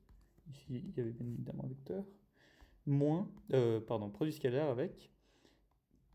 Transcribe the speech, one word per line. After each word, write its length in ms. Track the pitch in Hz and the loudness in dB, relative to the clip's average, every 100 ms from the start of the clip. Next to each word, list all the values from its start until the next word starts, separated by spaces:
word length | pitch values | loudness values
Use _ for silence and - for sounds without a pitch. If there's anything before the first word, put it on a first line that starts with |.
| - - - - - | -20 -20 -20 -20 -18
ici 360 | 131 - 127 190 | -14 -6 -6 -4
il 80 | 160 | -4
y 40 | |
avait 120 | 117 | -4
bien 140 | 120 120 | -4 -6
évidemment 380 | 120 123 - | -6 -6 -6
un 60 | 135 | -8
vecteur, 360 | 131 139 190 202 - _ _ - - - - - | -8 -6 -6 -6 -12 _ _ -20 -20 -20 -8 0
moins, 460 | 143 147 160 208 - - | 4 4 2 0 -8 2
euh, 260 | 135 120 113 | 4 6 4
pardon, 320 | 110 117 104 | 2 -2 -2
produit 220 | 101 156 | -2 -2
scalaire 360 | 139 131 127 151 | 0 0 2 2
avec 420 | 120 175 - - _ _ _ - _ _ _ _ _ _ | 0 -2 -6 -18 _ _ _ -20 _ _ _ _ _ _